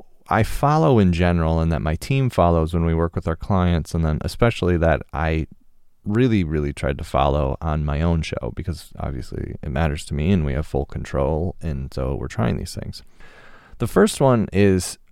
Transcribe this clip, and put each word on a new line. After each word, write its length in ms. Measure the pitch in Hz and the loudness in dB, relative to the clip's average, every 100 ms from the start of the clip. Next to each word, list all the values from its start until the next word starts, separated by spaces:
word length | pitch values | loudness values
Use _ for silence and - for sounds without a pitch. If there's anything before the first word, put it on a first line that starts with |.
| - - - | -20 -18 -2
I 140 | 92 | 0
follow 560 | 180 - 143 151 160 120 | 2 0 2 4 4 6
in 140 | 95 | 4
general 480 | 85 90 87 80 82 | 4 2 2 2 2
and 100 | 82 | 2
that 120 | 78 | 0
my 140 | 73 80 | -2 -4
team 340 | - 135 131 | -2 0 0
follows 420 | - 87 85 80 | 2 4 4 2
when 140 | 85 82 | 0 0
we 80 | |
work 200 | 82 85 | 2 0
with 140 | - 85 | -2 -4
our 80 | 82 | -4
clients, 580 | - 98 90 85 76 | 0 2 2 2 0
and 100 | 82 | -2
then 140 | 80 78 | 0 0
especially 560 | 80 - 117 - 90 87 | -4 0 0 2 0 2
that 240 | 82 73 - | 2 2 -2
I 340 | 71 80 80 - - - - - _ | -4 -2 -2 -4 -10 -20 -20 -20 _
really, 400 | - 107 127 107 | -2 2 4 2
really 280 | 82 78 73 | 2 0 -2
tried 260 | 69 69 69 | -2 -4 -4
to 60 | |
follow 520 | - - 69 71 67 - | -2 0 2 2 0 -2
on 240 | 80 76 | -2 -2
my 160 | 73 71 | -2 0
own 220 | 85 85 | 0 0
show 300 | 78 - 60 | -2 -6 -8
because 360 | - - 78 - - | -8 -8 -8 -10 -10
obviously 560 | - 65 - - - - | -8 -8 -8 -8 -8 -8
it 80 | - | -6
matters 340 | 69 80 73 - | -2 -2 -2 -6
to 80 | |
me 180 | 71 78 | -2 2
and 120 | 98 | 2
we 100 | 73 | 2
have 120 | 65 78 | -2 -4
full 200 | 69 69 | -4 -4
control, 720 | - - 69 69 78 90 - | -8 -6 -2 0 0 -4 -6
and 320 | 82 69 67 | -6 -6 -6
so 220 | - 65 | -6 -4
we're 140 | 69 64 | -4 -6
trying 280 | - 117 92 | -4 -2 -2
these 180 | - | -6
things. 280 | - - - - - - - - - - - | -10 -12 -14 -18 -20 -20 -20 -20 -20 -18 -6
The 80 | 117 | -2
first 340 | - 208 - | 4 2 4
one 280 | 135 120 98 | 4 4 2
is, 460 | 95 101 92 - - - | 4 4 4 0 -10 -16